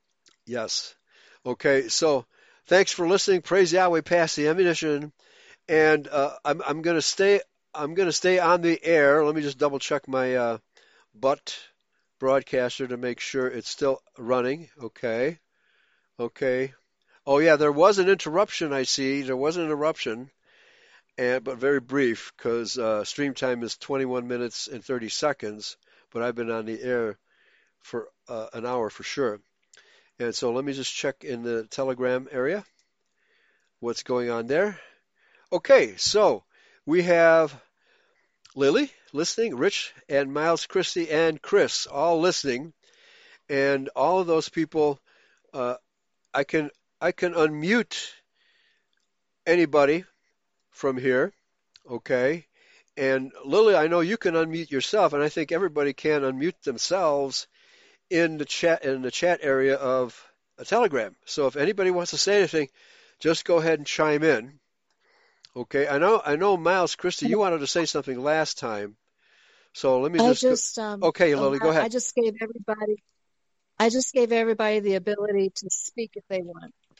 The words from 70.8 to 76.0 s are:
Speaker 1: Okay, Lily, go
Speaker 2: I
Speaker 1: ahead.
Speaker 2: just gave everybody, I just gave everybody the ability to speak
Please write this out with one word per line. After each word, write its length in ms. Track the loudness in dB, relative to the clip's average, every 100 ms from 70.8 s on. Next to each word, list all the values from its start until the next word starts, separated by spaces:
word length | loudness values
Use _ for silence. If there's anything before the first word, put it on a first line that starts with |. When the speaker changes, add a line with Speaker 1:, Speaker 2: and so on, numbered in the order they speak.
| -8 -2
Speaker 1:
Okay, 300 | -2 4 4
Lily, 260 | 4 2 2
go 100 | 2
Speaker 2:
I 20 |
Speaker 1:
ahead. 200 | 2 0
Speaker 2:
just 200 | -2 -4
gave 200 | 0 0 -2
everybody, 600 | -8 -8 -8 -6 -4 -6 _ _ _ _ _ _ _ 0
I 100 | 2
just 240 | 2 0
gave 200 | 0 2
everybody 480 | 2 2 0 0 0
the 140 | 0 -2
ability 560 | -2 -4 -2 0 0 -4
to 140 | -8
speak 420 | -8 -8 -10